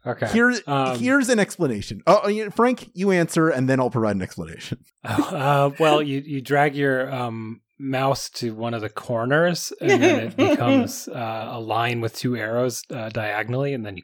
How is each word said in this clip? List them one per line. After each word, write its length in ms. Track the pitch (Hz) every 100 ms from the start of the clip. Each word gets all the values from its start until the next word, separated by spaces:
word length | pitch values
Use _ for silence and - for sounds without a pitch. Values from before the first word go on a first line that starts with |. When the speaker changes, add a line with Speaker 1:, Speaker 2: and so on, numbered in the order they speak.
| 131
Speaker 1:
Okay. 220 | 120 123
Speaker 2:
Here, 260 | 220 240 240 156
Speaker 1:
Um, 320 | 139 131 123
Speaker 2:
here's 300 | 247 277 247
an 100 | 226
explanation. 600 | 190 - 156 107 - 101 -
Uh, 120 | 202
uh, 320 | 202 214 214
Frank, 400 | - 240 247 -
you 180 | 175 196
answer, 380 | 180 160 170 160
and 180 | 131 131
then 120 | 131
I'll 100 | 123
provide 260 | 120 110 98
an 60 |
explanation. 640 | 92 - 82 - - - _
Speaker 1:
<laughs> 100 | _
Uh, 680 | 113 107 - 156 139 143 143 143
well, 220 | 156 151
you, 200 | 147 135 151
you 160 | 139
drag 340 | 127 143 151 143
your, 380 | 139 131 131
um, 480 | 131 123 113 110 117 _ -
mouse 520 | 135 131 135 131 -
to 240 | - 120 110
one 180 | 117
of 80 | 117
the 80 | 107
corners, 840 | - - 117 120 147 175 165 - 403
and 200 | 330 302
then 260 | 302 277 226
it 80 | 220
Speaker 3:
<laughs> 20 |
Speaker 1:
becomes, 680 | 359 294 254 269 233 - -
uh, 420 | - 110 110 110
a 80 | 117
line 420 | 110 110 120 117
with 140 | 113 -
two 200 | 127 120
arrows, 480 | 107 120 127 120 -
uh, 180 | 131 110
diagonally, 640 | 113 107 104 110 127 143
and 120 | 135 104
then 120 |
you 60 | 92